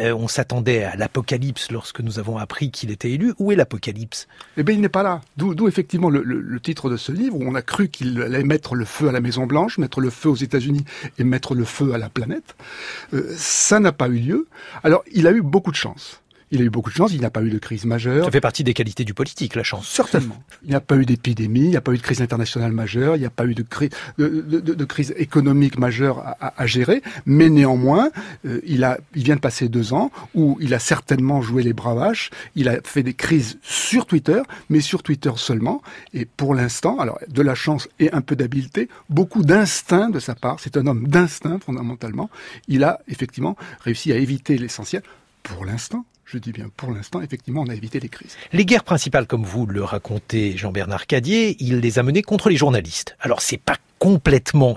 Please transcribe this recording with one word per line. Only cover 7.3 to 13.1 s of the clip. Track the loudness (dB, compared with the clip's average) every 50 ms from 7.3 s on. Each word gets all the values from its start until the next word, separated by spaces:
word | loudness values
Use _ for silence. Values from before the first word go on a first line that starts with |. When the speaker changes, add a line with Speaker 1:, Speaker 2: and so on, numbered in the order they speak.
| -2
Speaker 2:
où | -2 -4
on | -2 -4
a | -4
cru | -4 -2 -2 0 0 -2
qu'il | -2 -4 -4 -4 -2 -2
allait | -2 -2 -2 0 2
mettre | 2 2 0 0 -4 -4
le | -4 -4
feu | -4 -4 -2 0 0
à |
la | 2 0
Maison-Blanche, | 0 -2 -2 -2 -2 0 0 0 0 0 0
mettre | -2 -4 -2 -2 -2
le | -2 -2
feu | -2 0 0 0
aux | 0
États-Unis | 0 0 -2 -2 -2 0 0 -2 -2 -2 -6 -10 -14 -14 -10 -4 0
et | 0
mettre | 2 2 0 -2 -2 -2
le | -2 -2
feu | -2 -2 -2 0 0
à | 0 -2
la | -4 -6
planète. | -6 -6 -6 -4 -6 -8 -10 -12 -20 -20 -20 -18 -16 -14 -14 -14 -14 -14 -10 -6